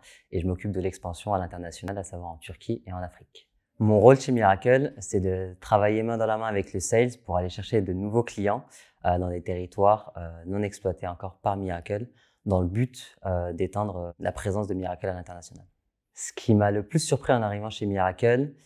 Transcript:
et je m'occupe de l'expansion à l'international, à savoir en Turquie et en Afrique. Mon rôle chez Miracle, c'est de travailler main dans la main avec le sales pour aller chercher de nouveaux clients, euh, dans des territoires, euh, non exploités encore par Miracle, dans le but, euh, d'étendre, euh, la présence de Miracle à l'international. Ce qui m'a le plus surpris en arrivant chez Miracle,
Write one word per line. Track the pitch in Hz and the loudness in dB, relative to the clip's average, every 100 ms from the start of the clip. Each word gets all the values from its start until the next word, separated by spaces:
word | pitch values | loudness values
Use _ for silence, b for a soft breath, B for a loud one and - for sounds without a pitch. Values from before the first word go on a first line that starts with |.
| B B B | B B B
et | 92 | -4
je | 92 | -2
m'occupe | 90 107 | -2 -4
de | 92 | -4
l'expansion | 92 - 90 85 107 | -4 -6 -10 -8 -4
à | 98 | -2
l'international, | 87 87 85 - 92 101 | -4 -8 -12 -10 -8 -8
à | |
savoir | 92 87 87 | -10 -10 -12
en | 82 | -14
Turquie | - - - 117 - | -16 -12 -8 -8 -8
et | |
en | 90 | -10
Afrique. | 90 - _ - _ _ _ - | -10 -14 _ -20 _ _ _ 0
Mon | 107 107 | 4 10
rôle | 113 135 | 10 10
chez | 135 | 6
Miracle, | 120 101 98 123 131 143 - | 4 4 4 4 2 2 -6
c'est | - 104 | -4 -2
de | 92 92 92 90 | 0 -2 -6 -8
travailler | - 104 104 107 | 2 4 4 2
main | 113 117 | 0 0
dans | 110 | 0
la | 110 | -2
main | 113 | -2
avec | 101 92 | -4 -4
le | 98 | -6
sales | - 113 123 120 | 0 2 2 -2
pour | - 90 | -6 -4
aller | 90 | -4
chercher | - 98 113 | -8 -2 -2
de | 95 | 0
nouveaux | 92 104 113 | -4 -2 -2
clients, | 117 - 101 117 - B B B | -2 -2 -2 -2 -6 B B B
euh, | 90 90 | -2 0
dans | 90 | -2
des | 87 | -6
territoires, | 85 90 90 - 101 107 - 92 | -6 -8 -6 2 4 4 0 -14
euh, | 85 85 85 | -14 -12 -6
non | 101 | -4
exploités | 101 - 95 87 90 | -4 -4 -6 -4 -8
encore | 87 95 - | -8 -12 -4
par | 110 98 | -2 -2
Miracle, | 95 85 85 104 120 b b b | -4 -6 -6 -6 -8 b b b
dans | - 92 | 0 2
le | 90 | 2
but, | 104 127 - - _ 98 | 0 -2 -6 -20 _ -4
euh, | 90 87 | -4 -4
d'étendre, | 87 92 101 104 90 | -4 -4 -2 -4 -6
euh, | 87 - | -10 -6
la | 92 | -6
présence | - 101 98 101 | -4 -4 -2 -4
de | |
Miracle | 92 92 90 98 | -4 -6 -6 -6
à | |
l'international. | 90 87 87 - 90 92 _ _ _ _ | -8 -10 -16 -18 -20 -20 _ _ _ _
Ce | - - | -16 -14
qui | - - | -4 2
m'a | 104 104 | 4 4
le | 104 | 0
plus | 101 165 | -2 -2
surpris | - 135 - | -2 -2 0
en | 123 | 0
arrivant | 107 104 107 | 0 -4 -8
chez | - 101 | -6 -2
Miracle, | 98 92 92 117 123 147 - | 0 0 2 2 2 0 -6